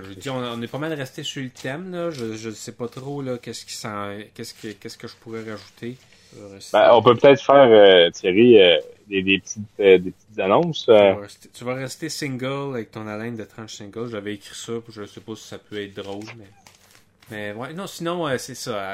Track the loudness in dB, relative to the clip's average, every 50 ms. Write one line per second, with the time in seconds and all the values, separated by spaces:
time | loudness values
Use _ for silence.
0 | -14 -16 -18 -14 -12 -10 -8 -8 -8 -8 -8 -10 -10 -10 -10 -10 -8 -8 -8 -8
1 | -10 -12 -14 -14 -12 -12 -10 -10 -12 -12 -14 -12 -12 -10 -10 -10 -12 -12 -10 -8
2 | -8 -8 -8 -8 -10 -10 -10 -10 -12 -12 -14 -14 -16 -18 -14 -12 -12 -12 -12 -14
3 | -14 -12 -10 -10 -8 -8 -10 -10 -12 -14 -16 -16 -16 -16 -16 -14 -12 -12 -10 -10
4 | -10 -10 -12 -14 -16 -18 _ -18 -18 -18 -18 -16 -16 -16 -16 -16 -18 -20 -20 -18
5 | -20 -20 -20 _ _ -16 -14 -14 -12 -14 -14 -16 -18 -20 _ _ -14 -14 -14 -16
6 | _ _ _ _ _ _ -20 -20 -20 -20 -20 -20 -12 -2 2 4 6 6 6 6
7 | 6 4 4 6 6 6 6 6 4 4 6 6 8 8 8 8 10 10 8 8
8 | 6 4 0 -2 -4 0 2 4 6 8 8 8 8 6 4 2 0 -6 -16 _
9 | _ -6 -6 -4 0 0 -2 -2 -2 -10 -14 -14 -14 -14 _ 2 6 6 6 6
10 | 4 -2 -12 _ _ _ -10 -6 0 2 2 2 2 -2 -6 -6 2 4 6 6
11 | 6 4 2 0 -6 -14 -20 _ _ _ _ -16 -12 -10 -10 -10 -10 -12 -12 -12
12 | -12 -12 -10 -10 -10 -10 -8 -8 -8 -8 -8 -8 -10 -10 -10 -12 -12 -12 _ -14
13 | -12 -12 -10 -10 -10 -12 -12 -12 -14 -16 _ -20 -20 -18 -18 -20 -20 -16 -12 -12
14 | -12 -10 -12 -12 -10 -10 -12 -12 -14 -20 -20 -18 -14 -12 -12 -12 -12 -14 -18 -18
15 | -18 -18 -18 -20 -18 -16 -18 -18 -16 -20 -20 -20 -18 _ -12 -12 -12 -12 -14 -16
16 | -14 -14 -14 -14 -14 -16 -20 -20 -20 -20 _ _ _ _ _ _ _ _ _ _
17 | _ _ _ _ _ _ -14 -14 -12 -12 -12 -12 -14 -14 -14 -14 -14 -16 -14 -10
18 | -8 -8 -6 -6 -6 -6 -6 -6 -8 -12 -16 -14 -12 -10 -10 -8 -8 -8